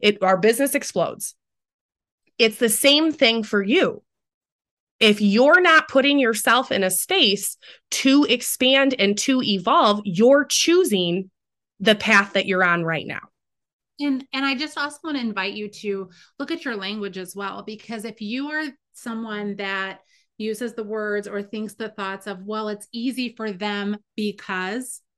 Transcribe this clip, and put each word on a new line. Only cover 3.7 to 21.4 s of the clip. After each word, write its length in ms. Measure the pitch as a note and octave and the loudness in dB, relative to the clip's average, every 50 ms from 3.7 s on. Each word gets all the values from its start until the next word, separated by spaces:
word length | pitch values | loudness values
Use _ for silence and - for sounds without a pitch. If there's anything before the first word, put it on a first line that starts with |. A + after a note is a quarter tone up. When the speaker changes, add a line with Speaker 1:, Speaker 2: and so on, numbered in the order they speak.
| A#3 F#4 D#4 E3+ - - _ _ _ _ _ _ _ _ _ _ _ _ _ _ _ _ _ _ _ - | 2 2 2 2 -2 -6 _ _ _ _ _ _ _ _ _ _ _ _ _ _ _ _ _ _ _ 2
Speaker 1:
If 220 | A3 A3 G#3 G#3 | 4 4 4 4
you're 400 | G#3+ G3+ G3 A3 B3+ C#4+ E4 F4+ | 4 2 4 6 6 6 6 6
not 260 | F4+ F4 D#4+ D#4 D4+ | 6 6 6 6 4
putting 320 | - - C4+ C4 C#4 C#4+ C#4+ | 4 2 2 4 4 4 4
yourself 540 | C4 A3+ A3+ G#3+ - C4 A#3 B3+ C4 - - | 4 2 2 0 2 2 2 2 2 0 -2
in 100 | G3 F#3+ | 0 0
a 80 | F#3 | 0
space 680 | F#3 - - - - G4 D4+ G#3 F#3+ G3 F#3+ - - _ _ - - - _ - - | 0 -2 -2 0 2 2 2 2 2 0 -4 -6 -10 _ _ -20 -20 -20 _ -8 -6
to 320 | - - C4+ C4+ C#4+ D4 | 0 2 4 4 4 4
expand 720 | - A#3 B3 - - - - B3+ B3+ C4 C4+ C#4 C#4 C4+ - | 4 2 -2 -2 -4 -4 0 2 2 4 4 2 2 2 2
and 180 | G3+ G3 G3+ G#3 | 0 0 0 0
to 220 | - - C4+ B3+ | 0 0 0 0
evolve, 600 | A#3+ - G#3 F#3+ F3 A3+ C#4 E4+ D4 A3 G#3 G#3 G#3 | 0 0 -2 -2 0 2 2 4 4 4 2 0 -2
you're 420 | G#3 F3 E3 A3 B3 C#4 C#4+ C#4+ | -4 0 4 6 6 6 6 4
choosing 840 | C#4+ - - - - E4+ F4+ F#4+ C#4 G#3 F#3+ F3+ E3+ F3 F#3 F#3+ - _ _ _ _ _ _ _ _ _ - | 2 -2 -2 2 2 4 4 4 2 2 0 0 0 -2 -2 -4 -8 _ _ _ _ _ _ _ _ _ -4
the 160 | G3 A3 G#3+ | 2 2 2
path 380 | G#3 - G#3+ A3 G3+ G3+ G#3 - | 2 2 4 4 4 4 2 0
that 140 | G3 F#3+ | -2 0
you're 180 | - F#3+ F#3 F#3 | 0 0 2 2
on 180 | F3 F3 F3 E3 | 2 2 0 0
right 240 | D#3+ E3 D3+ - | -2 -4 -4 -6
now. 140 | - - - - - _ _ _ _ _ _ _ _ _ _ _ _ _ - | -8 -10 -12 -14 -16 _ _ _ _ _ _ _ _ _ _ _ _ _ -6
Speaker 2:
And, 240 | C#4+ D4 C4+ C4 C4+ _ - | -2 -2 -2 -2 -4 _ -6
and 120 | C4+ C4+ | -4 -2
I 100 | C#4 C4+ | -2 -2
just 240 | B3 D4+ D4+ - D#4 | -2 -4 -8 -6 -6
also 200 | C#4+ D4 D4 - - | -6 -6 -6 -8 -8
wanna 160 | D#4+ D4 C4+ | -6 -6 -4
invite 340 | A#3+ A3+ G#3 G3 F#3+ G3 G3 | -4 -4 -4 -4 -6 -6 -6
you 140 | G#3+ G#3 G#3 | -8 -10 -10
to 420 | G#3 - - G#3 G3 G3 F#3+ F3+ - - - _ _ - | -12 -10 -6 -6 -6 -6 -8 -12 -16 -20 -20 _ _ -12
look 120 | C#4 - | -8 -8
at 140 | E4 E4 - | -8 -8 -6
your 120 | C#4 A#3 | -8 -8
language 420 | G3+ F#3+ F#3+ G#3 G#3+ G3+ G3 F3+ F#3+ | -6 -6 -8 -8 -8 -8 -10 -10 -10
as 180 | F#3 F3+ - | -12 -12 -12
well, 260 | G3 G3+ G3 F#3+ G3 G#3 | -10 -10 -10 -10 -12 -14
because 420 | - A3 G#3+ - - A#3 A3+ G3 | -14 -14 -16 -14 -14 -12 -12 -12
if 160 | A3+ G#3+ - | -12 -12 -12
you 280 | A3 G3+ A#3 C4 C#4 D4 | -10 -8 -8 -6 -6 -6
are 160 | D4+ D4+ D#4 D4 B3 _ _ _ _ | -6 -6 -6 -8 -10 _ _ _ _
someone 640 | - - A#3 A3+ A3+ A3+ A3 G#3+ G#3 G#3 G#3 G3+ | -16 -14 -12 -10 -10 -8 -8 -8 -8 -6 -8 -8
that 440 | G3+ G3+ G3 G3 F#3+ F#3+ F#3+ F#3 - _ _ _ _ _ _ _ - | -8 -6 -6 -4 -4 -6 -6 -8 -14 _ _ _ _ _ _ _ -10
uses 360 | G#3+ G#3+ A3 G#3+ B3 A#3 A3+ | -6 -6 -6 -6 -6 -8 -8
the 80 | - A3 | -8 -8
words 460 | G3+ G#3+ A3 G#3+ G#3 G#3 G#3 G3+ G3+ | -6 -6 -6 -4 -4 -4 -4 -6 -6
or 140 | G#3 G3+ | -8 -8